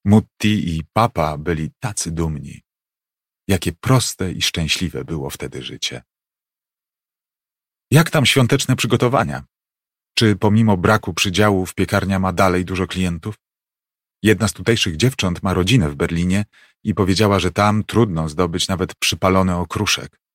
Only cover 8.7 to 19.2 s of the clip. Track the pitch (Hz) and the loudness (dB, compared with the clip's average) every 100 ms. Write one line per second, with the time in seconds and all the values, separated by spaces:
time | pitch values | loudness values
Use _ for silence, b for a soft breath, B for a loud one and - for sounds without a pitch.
8.7 | 127 120 120 123 135 80 67 - _ _ | -2 0 2 2 0 -2 -6 -12 _ _
9.7 | _ _ _ _ - 113 101 107 107 110 | _ _ _ _ 0 2 2 2 4 4
10.7 | 95 95 107 - 85 101 90 107 98 92 | 2 2 2 0 -4 -2 2 2 2 -2
11.7 | - 95 101 92 95 92 87 95 90 90 | -4 0 0 0 0 0 2 2 2 -2
12.7 | 92 90 92 90 82 104 - _ _ _ | -4 -4 -2 -4 -4 -10 -14 _ _ _
13.7 | _ _ _ _ _ 104 98 107 - 95 | _ _ _ _ _ 2 2 0 -2 0
14.7 | 107 - 78 123 - 95 87 98 90 92 | 0 0 0 -2 0 -4 -2 -2 0 2
15.7 | 127 76 71 82 85 90 95 101 b b | 2 2 -2 -2 0 0 0 -2 b b
16.7 | b 107 98 95 90 107 98 87 92 104 | b -4 0 0 2 2 2 0 2 2
17.7 | 107 - 107 113 80 80 76 90 85 - | 2 0 2 2 0 -4 -2 -2 -2 -4
18.7 | 90 90 - - 92 | -4 -4 -4 -4 0